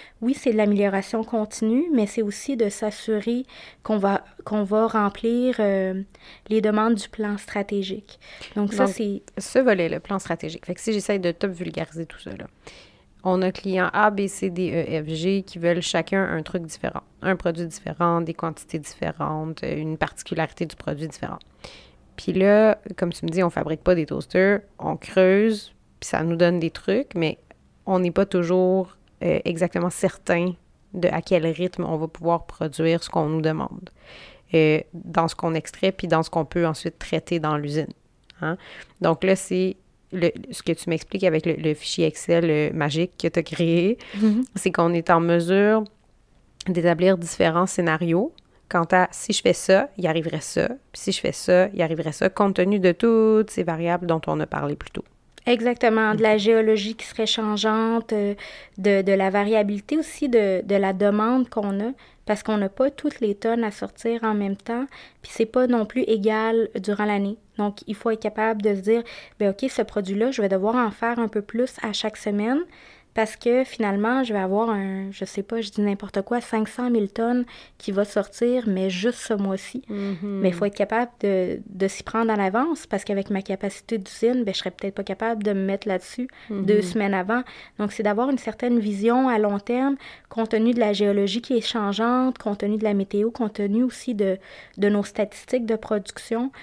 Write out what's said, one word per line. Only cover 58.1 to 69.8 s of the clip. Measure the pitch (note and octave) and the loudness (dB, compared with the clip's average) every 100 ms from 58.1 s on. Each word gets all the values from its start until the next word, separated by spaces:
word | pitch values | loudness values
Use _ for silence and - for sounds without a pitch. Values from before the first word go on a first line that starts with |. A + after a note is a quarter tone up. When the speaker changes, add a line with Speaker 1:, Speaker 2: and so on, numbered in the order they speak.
Speaker 1:
euh, | G#3+ G3+ G3+ - - - - | 0 0 -4 -10 -18 -18 -2
de, | G3 G3 | 4 4
de | F#3+ | 4
la | G3 F#3+ | 4 4
variabilité | G3 G3+ A3 G#3 G3+ - D4+ | 2 2 2 2 0 -2 -2
aussi | D#4 - C#4+ | -2 -4 2
de, | A#3 G3+ F#3 | 4 4 2
de | - | 2
la | G3 G3 | 2 2
demande | F#3+ G3+ G#3 A3 C4 B3 | 2 2 4 2 2 0
qu'on | - G3+ G3 | -2 -2 -2
a, | A3 C4+ - _ | -4 -6 -14 _
parce | - G#3 | -4 -4
qu'on | - G#3+ | 0 0
n'a | G3 | 0
pas | - C4+ | 0 0
toutes | C4+ D4 - | 0 -4 -2
les | G#3+ | -2
tonnes | G3+ A3+ A#3 | 0 0 0
à | A3+ | -2
sortir | - G3+ - A#3 A#3 | -4 -12 -6 -4 -2
en | A3 | 0
même | G#3 G3 G3 | 0 -2 -4
temps, | - A#3 C4+ - - _ | -6 -6 -6 -10 -20 _
puis | - | -10
c'est | - | -2
pas | A3+ B3+ B3+ | 0 2 4
non | A#3+ | 2
plus | G#3+ B3+ | 0 -2
égal | B3 A3 G#3 G#3+ A3+ A3+ A3+ - | 0 2 2 2 2 2 0 -2
durant | F#3+ G3+ | -4 -2
l'année. | G#3 G3+ G3+ A3 _ - | 0 0 -2 -6 _ -4
Donc, | G#3 G3+ - | -4 -4 -10
il | |
faut | G3+ A#3 | -4 -2
être | A3 | -2
capable | A3 G#3+ A3 A3 | -2 -2 -2 0
de | G#3 | 0
se | G3+ | 0
dire, « | F#3+ A#3 A#3 - - - | 2 2 0 -12 -14 -2
Ben | G3+ | 0
OK, | G3 C4+ | 0 -4
ce | - | -2